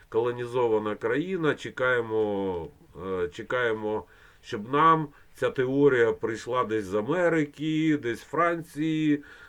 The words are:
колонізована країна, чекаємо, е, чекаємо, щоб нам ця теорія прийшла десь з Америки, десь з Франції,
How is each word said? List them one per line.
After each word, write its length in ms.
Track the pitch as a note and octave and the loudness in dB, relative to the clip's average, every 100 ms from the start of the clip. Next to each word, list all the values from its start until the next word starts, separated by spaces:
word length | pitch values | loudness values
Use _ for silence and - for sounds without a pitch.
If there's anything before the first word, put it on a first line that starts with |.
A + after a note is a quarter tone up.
| - | -6
колонізована 840 | A2 A#2+ B2 A#2+ B2 A#2+ G#2+ G#2+ | -2 0 -2 -4 0 2 2 0
країна, 600 | G2+ A#2 C3 F3 F#3+ D#3 | -2 -2 -2 -2 -2 0
чекаємо, 1120 | C3+ B2 A2 B2+ B2 A#2 A2 G#2+ G2+ G2 F2 D#2 - - D#2 F2+ | -2 -6 -2 0 0 0 0 0 0 -4 -4 -8 -14 -20 -12 -6
е, 220 | F#2 F2 | -4 -4
чекаємо, 760 | - G#2 B2+ A#2+ A2 G#2+ G#2+ - - - - | -6 -6 -2 0 -2 -4 -4 -6 -18 -20 -20
щоб 300 | - A2+ G#2+ | -10 -10 -2
нам 360 | C#3+ D#3+ D#3+ D3 - - | 4 4 4 0 -10 -20
ця 160 | - B2 | -6 -2
теорія 640 | B2 B2+ C#3 C#3+ B2+ A2+ | 0 0 4 6 6 4
прийшла 520 | A2 A2+ A2 A#2 B2+ | 2 -4 -6 -4 -2
десь 200 | A2+ A2 | 0 -2
з 100 | F#2+ | -2
Америки, 1040 | G#2 A2 F3 F3 E3 D3 - D#3 D#3 D#3+ D3+ | -2 0 0 2 2 0 -4 -4 0 2 0
десь 180 | A#2+ A2 | -2 -6
з 40 | |
Франції, 960 | - C#3+ E3+ E3+ D#3+ C#3+ D#3+ D#3 D#3 D3 D3 - | -4 0 0 -2 -6 -4 -2 0 2 0 -2 -20